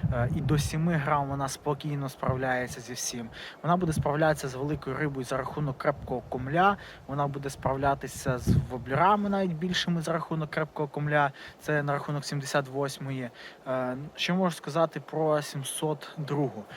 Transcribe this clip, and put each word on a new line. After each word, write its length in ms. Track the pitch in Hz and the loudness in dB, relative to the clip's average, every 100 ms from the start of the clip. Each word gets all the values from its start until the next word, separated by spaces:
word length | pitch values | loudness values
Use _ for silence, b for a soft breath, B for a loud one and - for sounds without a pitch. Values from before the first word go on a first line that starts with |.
| B | B
Е, 160 | 123 120 156 | 2 2 2
і 60 | |
до 160 | 139 151 | 2 2
сіми 360 | - 156 170 | 2 2 2
грам 340 | 160 143 147 139 | 2 2 2 2
вона 200 | 139 135 | -2 -4
спокійно 600 | - 147 143 151 143 135 | -2 -2 -2 -2 -4 -4
справляється 720 | - 131 131 131 127 123 127 | -2 0 0 0 0 -2 -6
зі 120 | 117 | -10
всім. 360 | 123 - 123 113 B B B | -6 -6 -6 -8 B B B
Вона 140 | 151 175 | 0 2
буде 160 | 170 | 2
справлятися 540 | 147 143 147 160 147 135 | 2 2 4 4 2 -2
з 80 | 127 | -4
великою 420 | 147 143 135 127 | -2 -2 -2 -2
рибою 280 | 151 135 123 | -2 -2 -2
за 120 | 131 | -4
рахунок 400 | 135 151 147 135 | -2 -2 -2 0
крепкого 440 | 147 139 - 123 - | 0 0 -2 -6 -4
комля, 480 | 131 127 165 196 196 B B - | -6 0 4 4 4 B B -6
вона 200 | 139 143 | -2 -2
буде 220 | 135 135 | -2 -8
справлятися 880 | - 127 135 139 139 131 - 135 123 | -2 0 2 2 2 -2 -4 -2 0
з 180 | - 135 - | 4 4 2
воблерами 580 | 127 120 135 180 208 202 | -4 -2 4 6 6 4
навіть 240 | 196 190 | 2 0
більшими 480 | 156 180 180 - 170 | 0 -2 0 0 0
за 120 | 156 | 0
рахунок 440 | 165 - 160 151 - | -2 -2 -4 -2 -2
крепкого 320 | 156 - 143 | -2 -2 -4
комля. 420 | 147 147 147 143 B B B | -2 2 4 4 B B B
Це 240 | - 151 | 0 0
на 100 | 143 | 2
рахунок 320 | 143 - 147 - | 0 -2 -4 -2
сімдесят 420 | 143 135 147 135 | -4 0 0 0
восьмої. 640 | 135 139 135 135 131 120 B B B - | -2 -2 -4 -6 -4 -6 B B B -4
Е, 300 | 127 127 127 151 - | -2 -2 -4 -8 -4
що 200 | - 185 | 0 4
можу 200 | 180 160 | 2 0
сказати 440 | - 156 160 147 | -2 2 2 0
про 420 | - 156 156 151 | -6 0 2 2
сімсот 680 | 147 147 131 - 156 147 - - | 0 -6 -6 -2 -2 -2 -6 -8
другу? 460 | 135 143 135 110 - | -2 0 0 -2 -12